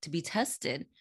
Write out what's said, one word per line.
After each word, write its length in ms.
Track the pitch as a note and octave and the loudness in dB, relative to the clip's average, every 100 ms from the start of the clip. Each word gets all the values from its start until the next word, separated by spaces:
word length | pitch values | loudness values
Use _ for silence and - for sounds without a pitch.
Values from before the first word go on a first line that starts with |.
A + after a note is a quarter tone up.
to 80 | D3 | -2
be 100 | E3 | -2
tested 680 | - G#3+ C4+ - - C#3 - _ | 2 2 2 0 -2 -2 -6 _